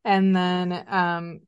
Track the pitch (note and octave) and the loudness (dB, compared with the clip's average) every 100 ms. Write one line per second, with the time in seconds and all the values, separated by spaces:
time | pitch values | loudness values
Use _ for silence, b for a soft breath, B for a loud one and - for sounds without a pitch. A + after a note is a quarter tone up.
0 | A3 G3 F#3+ F#3 F3+ F3+ F3+ F3+ - F#3+ | 0 2 4 2 2 -2 -4 -6 -4 -2
1 | F3 E3+ E3+ D#3+ | 0 -2 -8 -14